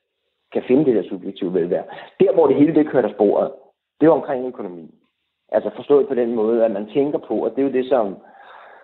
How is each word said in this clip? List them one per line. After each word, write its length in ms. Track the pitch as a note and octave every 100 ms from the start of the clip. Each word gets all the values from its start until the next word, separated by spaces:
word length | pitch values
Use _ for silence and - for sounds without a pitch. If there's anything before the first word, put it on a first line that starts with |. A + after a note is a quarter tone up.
| _ _ _ _ _
kan 100 | A#2 -
finde 180 | B2+ C#3+
det 100 | G#2+
der 140 | F2+
subjektive 440 | F#2+ F#2 G2 F2+
velvære? 300 | F2+ E2 E2+ - - - -
Der, 140 | F#3+
hvor 140 | - D3
det 80 | C3+
hele 200 | D3+ D#3
det 140 | D3
kører 180 | C#3 G#2+
af 60 |
sporet, 380 | - G#2 - G2 - _ _ _ -
det 60 | D#3
er 60 |
jo 20 |
omkring 320 | C#3+ - C3 B2+
økonomi. 460 | B2 G2+ F2 D#2 _ _ _ _ _ -
Altså 220 | A2 G#2+ A#2
forstået 320 | - C#3+ C3
på 60 |
den 220 | B2 A#2+ A#2+
måde, 300 | G#2+ A#2 A2+
at 60 |
man 160 | G2+ G#2+
tænker 240 | D3 C#3+ D#3
på, 260 | - G#2+
at 80 | - -
det 60 |
er 40 | C#3
jo 60 |
det, 160 | B2+ B2+
som 280 | C3+ G2+ F2 - - - - - -